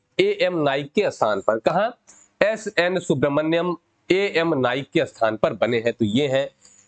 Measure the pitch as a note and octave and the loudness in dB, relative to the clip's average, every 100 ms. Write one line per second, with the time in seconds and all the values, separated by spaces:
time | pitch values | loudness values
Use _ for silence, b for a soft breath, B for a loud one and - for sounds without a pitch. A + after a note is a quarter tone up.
0 | _ - G3 G3+ F3+ F3 C#3+ C#3 C#3 - | _ 0 0 0 0 0 0 -2 0 2
1 | F#3 - A2+ G2+ - A2+ - E3 A3 - | 2 2 0 2 0 0 0 0 -2 -6
2 | _ b b - G3 A3 G#3 - F3 F#3 | _ b b -2 0 0 -4 -2 0 0
3 | - D3+ C#3+ C#3+ D#3 E3 F3+ E3+ _ _ | -2 -2 0 0 0 0 -2 -6 _ _
4 | - F#3 G3+ - E3 D3 B2+ C3 C#3 E3 | -2 0 0 0 0 0 -2 -4 -4 -4
5 | B2+ - A2+ G#2+ - F#2+ G#2+ A#2+ A#2 A2+ | -4 -2 -2 0 -4 -2 -2 0 -2 -2
6 | G#2+ A2 D3 C3 C#3 - b b | -2 0 0 -2 -4 -10 b b